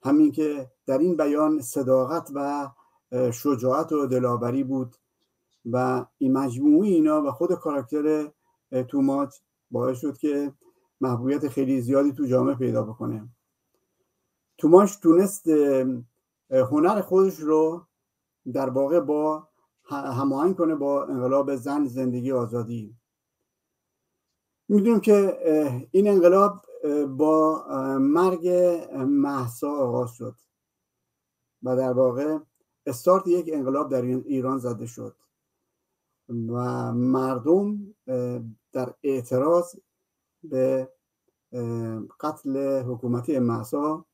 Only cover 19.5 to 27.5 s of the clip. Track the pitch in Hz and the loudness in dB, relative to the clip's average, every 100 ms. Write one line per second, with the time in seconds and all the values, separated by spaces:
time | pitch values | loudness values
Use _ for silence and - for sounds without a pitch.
19.5 | _ _ _ _ 285 196 127 139 135 170 | _ _ _ _ -10 -6 -4 -2 0 0
20.5 | 180 165 151 139 139 135 131 127 135 139 | 2 0 0 0 -2 -2 -4 0 0 0
21.5 | 135 127 147 139 123 127 123 127 127 117 | -4 -4 -2 -2 -2 -4 -2 -2 -2 -2
22.5 | 120 113 117 104 117 _ _ _ _ _ | -4 -6 -8 -12 -18 _ _ _ _ _
23.5 | _ _ _ _ _ _ _ _ _ _ | _ _ _ _ _ _ _ _ _ _
24.5 | _ _ 208 202 220 202 202 196 - 165 | _ _ 2 4 2 4 4 4 0 0
25.5 | 156 147 123 - 185 208 196 175 190 202 | 2 0 -4 0 2 4 6 6 6 4
26.5 | 185 - - 151 147 143 131 151 156 156 | 0 -16 -8 -4 -2 -2 0 2 4 4